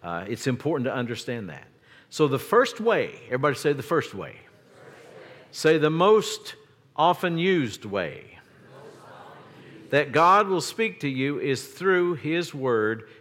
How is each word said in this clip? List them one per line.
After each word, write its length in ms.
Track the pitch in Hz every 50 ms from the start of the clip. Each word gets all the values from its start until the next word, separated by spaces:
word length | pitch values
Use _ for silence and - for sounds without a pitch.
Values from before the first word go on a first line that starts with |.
| -
uh, 220 | 87 85 85 92 104
it's 200 | 120 110 - 135
important 380 | 127 120 - 143 165 143 120
to 80 | 131 110
understand 560 | 131 123 120 123 - - - 123 120 104 90
that. 180 | 76 67 - _ _ _ _ _ - - _ _
So 180 | - - 156 143
the 120 | 131 127
first 400 | - - - 233 247 233 - -
way, 400 | 214 226 214 165 120 82 - - - 110
everybody 280 | 120 127 135 147 135
say 180 | 113 - 151 151
the 100 | 135 127
first 320 | - 175 156 131 - -
way. 200 | 98 82 65 - - - - _ _ _ _ - - - - - - - - - - - - - - - _
Say 260 | - - - 156 160 160
the 140 | 147 151
most 640 | 156 160 175 202 214 220 190 - - - - - - - - _ _ _ _ _ _
often 420 | - 151 170 180 - - 180 170 165
used 480 | 170 190 190 175 139 113 104 - -
way 520 | 107 98 101 90 76 - - - - - - - _ _ - - - - - - - - - - - - - - - - - - - - - - - - - - -
that 200 | - 143 147 139
God 360 | 120 147 165 180 190 202 208 196
will 140 | 190 175
speak 380 | - - - - 226 220 180 -
to 60 | - 143
you 320 | 135 127 131 139 147 -
is 280 | - 143 135 123 - -
through 480 | - - 175 196 190 180 175 175 175
His 380 | 131 - 151 160 170 175 - -
Word, 560 | 143 131 131 120 110 107 107 113 110 110 - - -